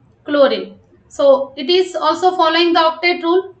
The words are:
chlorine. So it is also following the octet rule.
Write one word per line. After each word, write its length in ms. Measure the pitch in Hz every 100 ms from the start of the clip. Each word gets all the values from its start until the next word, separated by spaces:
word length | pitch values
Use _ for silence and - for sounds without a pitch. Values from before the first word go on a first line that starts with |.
| _ _ -
chlorine. 540 | 294 262 208 - - _ _ _
So 460 | - 277 269 - 294
it 140 | 302
is 260 | 359 359 320
also 400 | 311 330 370 370
following 380 | 320 330 349
the 60 | 339
octet 440 | 320 320 349 349
rule. 280 | 330 370 - -